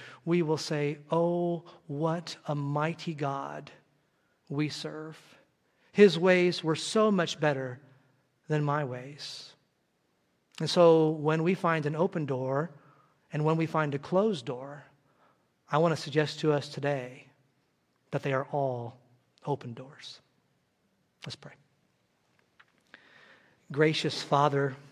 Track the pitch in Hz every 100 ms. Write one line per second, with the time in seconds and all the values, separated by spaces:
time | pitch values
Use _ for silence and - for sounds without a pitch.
0 | - - 165 175 156 151 - 151 147 156
1 | 147 165 170 175 175 170 165 - - 143
2 | 160 170 165 - - 147 143 147 156 160
3 | - 147 143 139 143 147 143 - _ _
4 | _ _ _ _ - 147 151 - 156 156
5 | 156 156 - - _ _ _ _ _ -
6 | 202 165 185 180 180 160 160 156 - 220
7 | 214 196 165 - 151 135 131 123 - _
8 | _ _ _ _ - 151 147 147 139 123
9 | 131 143 - - - - _ _ _ _
10 | _ _ _ _ _ - 156 180 170 160
11 | 156 156 151 160 165 190 175 160 147 156
12 | 185 175 143 127 131 139 170 - _ _
13 | _ _ _ 151 151 165 160 160 151 139
14 | - 180 220 170 120 127 139 143 - _
15 | _ _ _ _ _ _ - 147 170 156
16 | 151 151 147 - 156 143 - - 143 143
17 | 123 127 - _ _ _ _ _ _ _
18 | _ 147 143 131 139 147 139 123 117 -
19 | _ _ _ _ - 135 123 117 131 -
20 | - - _ _ _ _ _ _ _ _
21 | _ _ - - - - _ _ _ _
22 | _ _ _ _ _ _ _ _ _ -
23 | _ - - - _ _ - 139 156 156
24 | 156 - - 143 147 139 139 131 -